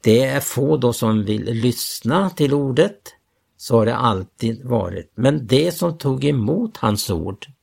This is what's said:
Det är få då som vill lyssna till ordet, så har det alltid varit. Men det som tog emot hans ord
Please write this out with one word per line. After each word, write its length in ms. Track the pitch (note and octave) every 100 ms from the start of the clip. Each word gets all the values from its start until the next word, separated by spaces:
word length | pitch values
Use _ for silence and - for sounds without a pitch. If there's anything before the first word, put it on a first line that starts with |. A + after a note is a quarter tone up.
Det 220 | - A2+
är 160 | C3 C#3
få 360 | - - C#3+ D3+
då 160 | B2
som 320 | A#2 A2+ A2
vill 200 | G2+ G#2+
lyssna 840 | - A2+ B2 A#2+ - - A#2 E3 F#3+
till 240 | F3+ C#3+
ordet, 600 | C#3+ C#3 B2+ G3 - - _ _ _ _ _
så 220 | - A#2
har 80 | A2
det 100 | A#2
alltid 680 | A#2+ F#2+ F#2+ _ A2+ A2+
varit. 480 | C3 A#2 F#2 F2+ -
Men 320 | - C3 D3+ A2+
det 260 | C3 E3+
som 260 | E3 F3 D#3+
tog 260 | C#3 C3
emot 520 | C#3 C#3 G#2+ E3+ A3+ -
hans 340 | A2 G#2 -
ord 360 | F2 F2 G2 - -